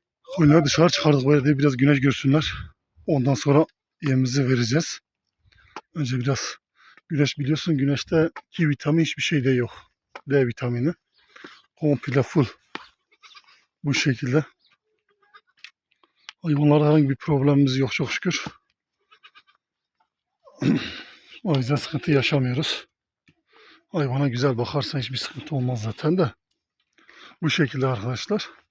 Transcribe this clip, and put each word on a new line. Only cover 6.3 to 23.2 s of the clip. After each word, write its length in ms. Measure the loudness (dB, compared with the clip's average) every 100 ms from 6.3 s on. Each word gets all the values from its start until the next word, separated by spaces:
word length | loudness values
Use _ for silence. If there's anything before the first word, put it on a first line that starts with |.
| -2 -6 -12 _ _ -20 _ -4
güneş, 300 | 0 0 -2
biliyorsun 400 | -4 -2 -2 0
güneşte 520 | 0 -2 0 2 0 -2 -10
ki 180 | -2 0
vitamin 340 | 0 0 0
hiçbir 200 | 0 -2
şey 220 | -4 0
de 60 | 2
yok. 200 | 0 -2 -8 -20 _ _ -14 -2
D 200 | 0 0
vitamini. 460 | -2 -4 -2 -2 -4 _ _ _ -20 -20 -20 _ -4
Komple 460 | -2 0 0 0
full. 240 | 2 2 0 -4 _ -18 -18 _ _ _ -20 -20 -20 _ _ _
Bu 100 | -4
şekilde. 500 | 0 0 -2 0 -2 -2 _ _ _ _ _ _ _ _ -20 _ _ -20 _ _ _ _ _ -20 -8
Hayvanlarda 440 | -2 2 4 4 6
herhangi 240 | 4 2
bir 60 | -2
problemimiz 640 | -2 0 4 4 4 2
yok 140 | -2
çok 200 | -4 -6
şükür. 320 | -4 -4 -4 -8 -16 _ _ _ _ _ _ -20 _ _ _ _ _ _ _ _ _ _ _ -20 -4
<clears throat> 180 | 0 0 -2 -14 -18 -20 _ -8
O 120 | -2 0
yüzden 200 | 0 -2
sıkıntı 340 | -2 -4 0
yaşamıyoruz. 800 | 2 2 0 0 -2 -4 -8 -12 _ _ _